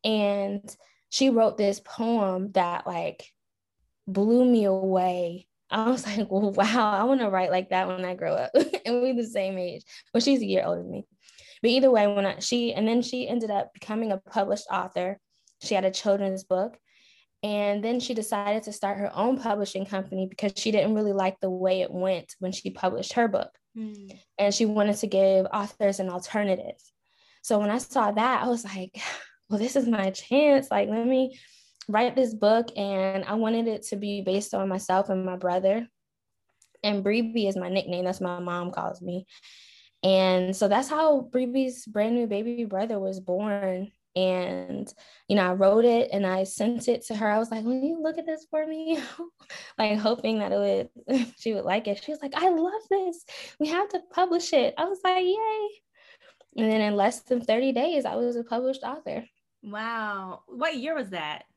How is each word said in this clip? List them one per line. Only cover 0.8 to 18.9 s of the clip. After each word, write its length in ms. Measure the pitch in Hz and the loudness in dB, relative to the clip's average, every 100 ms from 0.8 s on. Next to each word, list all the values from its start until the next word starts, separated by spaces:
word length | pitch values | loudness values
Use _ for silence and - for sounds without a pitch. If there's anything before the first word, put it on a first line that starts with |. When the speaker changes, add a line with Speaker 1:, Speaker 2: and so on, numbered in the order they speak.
| _ _ _ | _ _ _
Speaker 1:
she 200 | - 269 | 2 4
wrote 280 | 226 220 - | 6 4 4
this 220 | 202 202 | 0 0
poem 720 | - - 226 233 196 185 196 | -8 -6 0 2 0 0 0
that, 340 | 190 175 175 - | 0 0 -2 -6
like, 460 | 170 165 147 - _ _ _ _ _ _ _ - | -6 -6 -8 -20 _ _ _ _ _ _ _ -6
blew 380 | 190 208 240 | 0 4 6
me 200 | 254 240 | 6 6
away. 840 | 202 190 190 185 180 180 175 180 _ _ _ | 4 2 2 2 2 0 -4 -6 _ _ _
I 200 | 214 226 | -2 0
was 160 | 247 214 | 0 -2
<laughs> 120 | 208 | -4
like, 120 | 202 | -2
"Well, 220 | 190 208 | 0 0
wow, 400 | 196 214 240 214 | 2 2 4 2
I 120 | 196 | 2
wanna 260 | 233 269 226 | 2 2 2
write 200 | 190 185 | 0 2
like 200 | 185 190 | 0 0
that 180 | 185 185 | -2 0
when 160 | 185 | -4
I 100 | 185 | -6
grow 200 | 180 170 | -4 -2
up." 180 | - 127 | -2 2
<laughs> 300 | 285 - 381 - | 2 2 -2 -2
And 160 | 240 | 0
we're 120 | 254 | 2
the 100 | 240 226 | 0 -2
same 320 | 226 190 185 | -2 -4 -4
age. 260 | 180 - - - _ | -6 -8 -16 -20 _
Well, 60 | 233 | 0
she's 180 | 262 269 | 4 2
a 60 | 208 | 4
year 180 | 185 | 0
older 180 | 180 170 | 0 -4
than 80 | 180 | -6
me. 160 | 180 - _ _ - - - | -12 -12 _ _ -20 -20 0
But 80 | 226 | 2
either 200 | 254 262 | 6 6
way, 160 | 233 208 | 6 6
when 180 | 202 196 | 4 0
I, 120 | 170 | -2
she, 320 | - 240 233 | -2 -2 0
and 140 | - 220 | 0 2
then 140 | 240 | 2
she 260 | 240 254 - | 0 -6 -4
ended 220 | 240 220 | -4 -2
up 240 | 202 - | -2 -4
becoming 380 | - - 214 226 | -10 -8 -6 -4
a 60 | 196 | -4
published 480 | - 226 196 202 - | -4 -2 0 -2 -2
author. 480 | 185 185 180 180 196 _ _ _ _ | -4 -4 -4 -4 -6 _ _ _ _
She 120 | - | -2
had 100 | 196 | 0
a 60 | 190 | 0
children's 540 | 190 214 202 196 190 | 0 0 2 0 -4
book. 340 | - 185 214 - _ _ _ _ _ _ | -2 -2 -2 -8 _ _ _ _ _ _
And 420 | 208 208 202 208 | -4 0 0 0
then 160 | 220 247 | 0 -2
she 140 | 247 | -2
decided 500 | 226 220 208 202 214 | -4 -2 -2 0 -2
to 80 | 214 | -4
start 260 | 214 196 | -6 -4